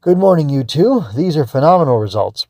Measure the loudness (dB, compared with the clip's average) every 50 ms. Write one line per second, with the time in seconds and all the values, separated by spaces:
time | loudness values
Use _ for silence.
0 | _ 0 0 2 4 2 2 2 0 0 -2 -2 -4 -4 -2 0 2 2 2 0
1 | -2 -6 -6 -4 -2 -2 0 -2 -2 -2 -2 0 2 2 4 2 2 2 0 0
2 | -2 -4 -4 -4 -4 -4 -6 -10 -14